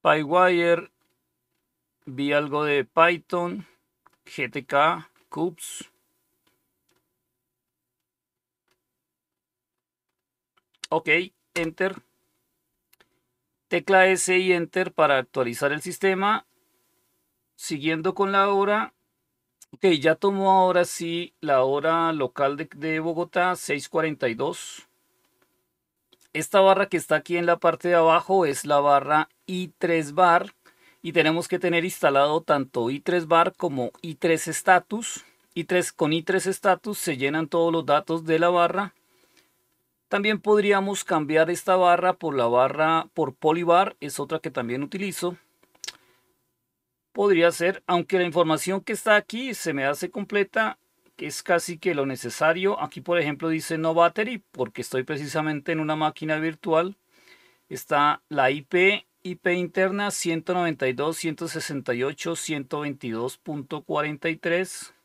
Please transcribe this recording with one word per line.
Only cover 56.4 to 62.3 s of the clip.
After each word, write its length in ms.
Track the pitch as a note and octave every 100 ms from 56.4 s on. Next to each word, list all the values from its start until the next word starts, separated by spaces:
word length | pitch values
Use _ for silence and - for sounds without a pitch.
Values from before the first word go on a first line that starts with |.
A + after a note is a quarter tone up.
| D#3+ D#3 E3+ D#3+ F3+ G3 _ _ _ - _ _ _
Está 540 | - - D3 D3 D3 _
la 220 | D3 C3
I 100 | C#3+
P, 440 | C3+ F3 F#3 G3+ _ _
I 120 | F#3 F3
P 180 | F3+ F3
interna 560 | F3 F#3 F#3+ G3+ G#3
ciento 420 | - F3 E3 D#3+
noventa 340 | F3+ E3+ D3 C3
y 60 |
dos, 240 | B2+ D3 E3
ciento 300 | E3 D3+ E3+
sesenta 460 | D#3+ - C#3 B2+
y 100 | A#2+
ocho, 320 | C3+ D3+ E3